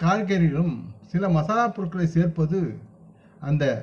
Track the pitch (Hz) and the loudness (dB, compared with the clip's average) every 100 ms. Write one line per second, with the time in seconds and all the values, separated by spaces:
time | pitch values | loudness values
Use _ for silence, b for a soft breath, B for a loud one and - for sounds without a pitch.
0 | 165 208 190 190 165 139 170 120 - - | 0 2 2 2 2 2 -2 -2 -10 -16
1 | - 170 196 160 151 220 240 202 185 185 | -6 -2 2 2 2 0 0 -2 -6 -2
2 | 170 165 175 160 151 190 147 110 - - | 0 2 0 0 0 0 -2 -6 -14 -20
3 | - - B B 139 151 139 113 | -20 -20 B B -2 0 0 -2